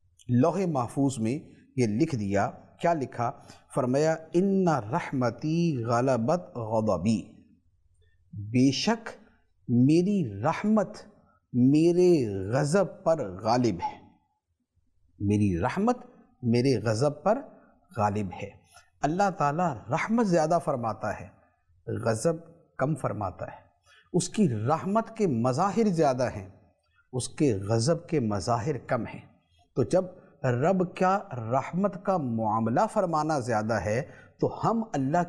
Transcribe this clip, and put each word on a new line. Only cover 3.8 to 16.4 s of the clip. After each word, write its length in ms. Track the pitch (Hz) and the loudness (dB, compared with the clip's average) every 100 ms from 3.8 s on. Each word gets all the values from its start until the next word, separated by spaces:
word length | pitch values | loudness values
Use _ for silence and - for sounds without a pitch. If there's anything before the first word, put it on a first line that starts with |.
| 127 139 156 160 - | 0 2 2 0 -2
"ان 340 | 170 196 196 180 | 0 2 2 2
رحمتی 1160 | 143 101 160 - 135 120 110 151 165 170 131 | 0 -2 -6 -4 -2 -2 -2 -2 0 0 0
غلبت 720 | 113 120 135 123 117 175 180 120 | 0 0 2 2 0 -2 -4 -10
غضبی"، 640 | 110 113 110 90 101 107 - - - _ _ _ _ _ _ _ _ | -4 0 0 0 0 0 -2 -18 -20 _ _ _ _ _ _ _ _
بے 380 | 107 104 123 135 | -14 -2 2 4
شک 380 | 135 208 226 - - - _ _ _ - | 2 0 -2 -4 -16 -20 _ _ _ 0
میری 760 | 120 131 160 180 202 127 98 | 4 6 4 4 0 -2 -2
رحمت 540 | 131 160 208 214 202 - - _ _ _ _ | -2 0 2 2 2 -4 -20 _ _ _ _
میرے 840 | 123 127 151 165 175 180 165 113 98 95 | 2 6 6 6 6 6 6 2 -2 -2
غضب 520 | 127 147 196 185 - | 0 2 2 0 -2
پر 380 | 165 160 104 90 | -2 0 -2 -4
غالب 340 | 107 123 120 85 | 0 2 2 0
ہے، 240 | - - - _ _ _ _ _ _ _ _ _ _ - | -6 -10 -20 _ _ _ _ _ _ _ _ _ _ -6
میری 400 | 101 104 104 85 | 0 2 2 0
رحمت 380 | 120 - 226 247 - - _ _ | -2 0 -2 -2 -6 -20 _ _